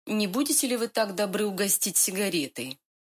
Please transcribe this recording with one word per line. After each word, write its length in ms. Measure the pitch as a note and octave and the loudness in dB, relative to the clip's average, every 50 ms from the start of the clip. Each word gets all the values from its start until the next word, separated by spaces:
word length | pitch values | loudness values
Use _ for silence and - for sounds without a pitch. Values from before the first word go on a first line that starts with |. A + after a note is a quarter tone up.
| - | -8
"Не 200 | - G#3+ G#3+ G#3 | -4 -2 0 0
будете 400 | F#3+ F3+ B3+ D4 D4 D#4 - - | 0 0 0 0 2 2 2 2
ли 100 | B3+ B3 | 0 0
вы 120 | A#3 A3+ A3+ | -2 -2 -2
так 260 | - - A3 G3+ F#3+ | 0 0 0 0 0
добры 320 | F3 G#3 G3 F3+ G3+ G#3+ | -2 -2 0 0 0 -2
угостить 500 | G#3 F#3+ F3+ G3+ G3 G3 - - G#3 E3+ | -2 0 0 0 2 2 0 0 0 2
сигаретой?" 800 | - - - F#3 F#3+ G#3 G3 F3 E3+ C#3+ B2+ - - A#2+ C3 - - _ _ _ _ _ | 2 2 2 2 0 0 0 0 0 -2 -2 -4 -8 -10 -10 -10 -14 _ _ _ _ _